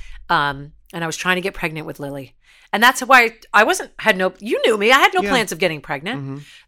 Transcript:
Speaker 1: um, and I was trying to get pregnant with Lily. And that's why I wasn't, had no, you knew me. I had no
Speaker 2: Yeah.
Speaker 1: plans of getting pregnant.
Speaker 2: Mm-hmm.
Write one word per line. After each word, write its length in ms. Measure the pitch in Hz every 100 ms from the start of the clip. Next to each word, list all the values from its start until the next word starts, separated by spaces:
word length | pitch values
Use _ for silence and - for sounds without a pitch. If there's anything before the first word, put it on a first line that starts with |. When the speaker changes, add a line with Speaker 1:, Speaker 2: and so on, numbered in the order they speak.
| - - -
Speaker 1:
um, 420 | 170 143 139 143 - _
and 100 | 165
I 40 | 165
was 100 | 151
trying 180 | 180 185
to 60 |
get 120 | 185
pregnant 320 | 185 170 156 160
with 140 | 143
Lily. 360 | 143 139 131 _ _ _ _
And 80 | 208
that's 200 | 240 262
why 340 | 233 262 226 226 -
I 120 | - 214
wasn't, 260 | 359 - -
had 160 | 220 185
no, 180 | 185 -
you 220 | 208 440 554
knew 120 | 214
me. 140 | 208
I 60 | 262
had 140 | 359
no 80 | 370
Speaker 2:
Yeah. 80 | 370
Speaker 1:
plans 220 | 269 202
of 80 | 170
getting 220 | 180 156
pregnant. 400 | - 143 170 143
Speaker 2:
Mm-hmm. 160 | 139 139 147 -